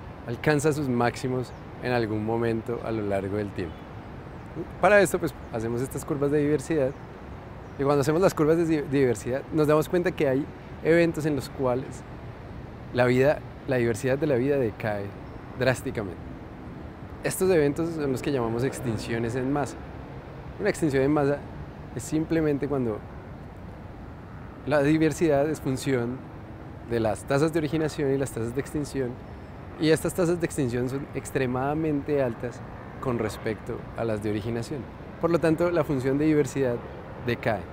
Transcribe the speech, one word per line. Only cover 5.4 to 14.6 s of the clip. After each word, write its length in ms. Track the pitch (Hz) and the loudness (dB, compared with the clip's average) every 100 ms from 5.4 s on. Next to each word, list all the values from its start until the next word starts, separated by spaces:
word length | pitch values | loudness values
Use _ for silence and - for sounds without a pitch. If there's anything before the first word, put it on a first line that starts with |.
| - | -6
hacemos 300 | 117 113 120 | -4 -2 -2
estas 220 | 131 139 | -2 -4
curvas 280 | - 147 143 | -4 0 2
de 60 | 151 | 4
diversidad 520 | 147 151 - 160 131 - - - - - - - - - | 4 2 0 2 2 0 -12 -14 -14 -14 -14 -14 -12 -2
y 60 | |
cuando 160 | 139 147 | 2 4
hacemos 220 | 131 160 | 4 4
las 120 | 185 | 4
curvas 220 | - 151 165 | 4 4 4
de 80 | |
di-, 200 | 165 156 139 | 4 2 2
diversidad 520 | 139 127 110 120 135 - | 4 4 2 -2 -4 -2
nos 160 | 156 147 | 2 6
damos 200 | 151 151 | 6 4
cuenta 220 | 180 175 | 2 2
que 160 | 151 143 | 2 2
hay 180 | 135 165 - - - | 2 0 -8 -14 -4
eventos 440 | 156 170 170 151 151 | 4 6 6 4 0
en 100 | 139 | 0
los 120 | - | -2
cuales 540 | - 127 123 139 - - - - - - - - - - | -2 0 0 -2 -10 -12 -14 -14 -14 -14 -14 -14 -14 -4
la 120 | 123 | 4
vida, 340 | 123 127 135 - - - - | 6 6 6 4 -2 -10 -2
la 80 | 127 | 2
diversidad 420 | 117 110 127 139 | 2 2 0 2
de 80 | 151 | 2
la 80 | |
vida 220 | 120 135 | 2 2
decae 480 | 143 | 2